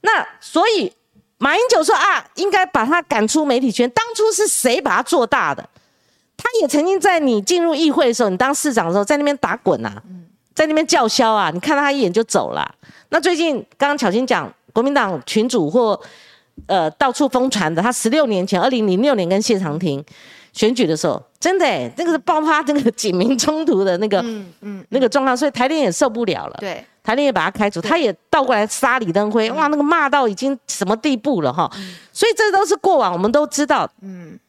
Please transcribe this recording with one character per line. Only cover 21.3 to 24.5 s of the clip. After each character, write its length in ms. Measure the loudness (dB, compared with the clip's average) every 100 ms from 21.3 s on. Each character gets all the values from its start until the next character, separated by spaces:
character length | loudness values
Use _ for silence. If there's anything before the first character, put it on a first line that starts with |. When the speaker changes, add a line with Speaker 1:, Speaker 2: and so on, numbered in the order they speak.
| _
Speaker 1:
真 200 | -2 2
的 60 |
欸， 260 | 0 0 -6 -4
那 60 |
个 60 | -2
是 80 | -2
爆 220 | 0 0
发 200 | 2 0
那 180 | 0 0
个 100 | 0
警 220 | -2 -4
民 240 | 0 0 0
冲 260 | 0 0 0
突 180 | 2
的 120 | 2 0
那 100 | 0
个， 120 | -2
Speaker 2:
嗯， 40 |
嗯， 560 | -2 -10 -14